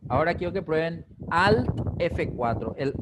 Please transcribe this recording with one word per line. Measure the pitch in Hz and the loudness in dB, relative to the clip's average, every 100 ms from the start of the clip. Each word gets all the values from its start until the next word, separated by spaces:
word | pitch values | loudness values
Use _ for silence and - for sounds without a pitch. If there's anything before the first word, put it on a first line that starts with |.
| - | -2
Ahora | 127 165 175 | 2 2 0
quiero | 175 | -2
que | 185 | -4
prueben | 156 160 165 170 - - - | 0 0 0 -4 -12 -14 -2
alt | 170 196 226 254 - - - | 4 6 4 2 -2 -2 -2
F | 170 - 160 - | -2 0 -4 -2
cuatro. | 117 110 110 - | -2 0 -4 -4
El | 139 - | -4 0